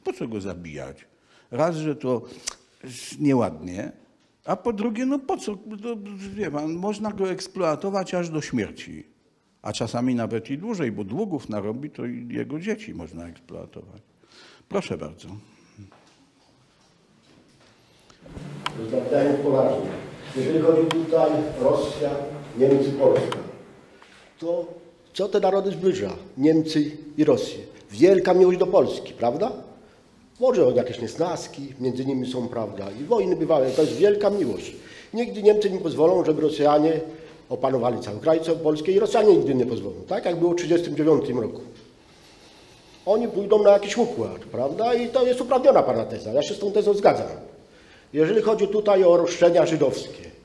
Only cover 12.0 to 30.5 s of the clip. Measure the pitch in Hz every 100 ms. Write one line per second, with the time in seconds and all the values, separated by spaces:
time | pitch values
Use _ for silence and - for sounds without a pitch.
12 | 120 120 120 120 120 151 196 214 - 87
13 | 82 82 85 85 _ 82 85 85 87 98
14 | _ _ _ - - - _ 196 - 82
15 | 76 85 80 104 _ _ _ - 98 -
16 | _ _ _ _ _ _ _ _ _ _
17 | _ _ _ _ _ _ _ _ _ _
18 | _ _ - - - - - 110 113 127
19 | 120 143 143 143 147 131 - 104 95 -
20 | - - - 131 139 160 160 160 160 165
21 | 156 160 151 151 - - 139 - 147 -
22 | 143 143 - - - 117 135 139 139 127
23 | 127 123 107 104 90 - - - - -
24 | - - - _ 165 175 170 - - _
25 | _ - 196 196 190 196 196 160 185 139
26 | 98 - - - 147 160 160 151 147 -
27 | - - 151 117 - - - - - 104
28 | 175 185 185 180 180 180 185 196 127 -
29 | - - 117 147 226 - - - - _
30 | _ _ _ - 254